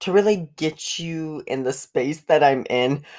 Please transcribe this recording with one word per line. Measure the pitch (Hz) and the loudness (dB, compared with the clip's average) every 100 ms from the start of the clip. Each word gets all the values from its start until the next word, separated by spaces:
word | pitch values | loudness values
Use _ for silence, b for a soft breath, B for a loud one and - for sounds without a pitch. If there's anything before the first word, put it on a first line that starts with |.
to | - | 0
really | 190 208 202 156 | 2 4 0 -2
get | - 156 156 - - | -4 -4 -4 -8 -8
you | 165 165 156 151 - | -8 -8 -8 -10 -6
in | 135 | -4
the | 127 | -4
space | 139 - - 131 156 - | -4 -6 -4 -2 -4 2
that | 160 | 4
I'm | 143 135 - | 6 4 0
in, | 123 127 143 B | 0 0 0 B